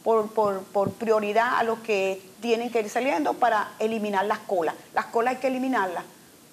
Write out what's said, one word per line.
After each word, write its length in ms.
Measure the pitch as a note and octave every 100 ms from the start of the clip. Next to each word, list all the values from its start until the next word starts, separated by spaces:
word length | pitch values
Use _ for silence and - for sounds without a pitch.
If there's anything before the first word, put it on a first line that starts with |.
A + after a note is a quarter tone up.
por, 280 | - A3+ G#3+
por, 300 | A3 G#3 F#3+
por 300 | F#3+ G3+ G3
prioridad 680 | - A3 G#3+ G#3 G#3+ A#3+ C4
a 60 |
los 160 | A#3 A3+
que 420 | A3 G3+ F#3+ F#3+ - -
tienen 300 | A#3+ A3 A#3+
que 100 | A#3
ir 80 | G#3
saliendo 460 | A#3+ C4 D#4+ C4+
para 380 | - A#3+ G#3+ - -
eliminar 460 | A3 A3+ G#3 F#3+
las 140 | G#3 G#3+
colas. 360 | - F#3+ D3+ - -
Las 120 | - -
colas 280 | A#3 B3
hay 60 | B3+
que 80 | C4
eliminarlas, 560 | C4 C4 A#3+ F#3+ E3+ F#3 - - - -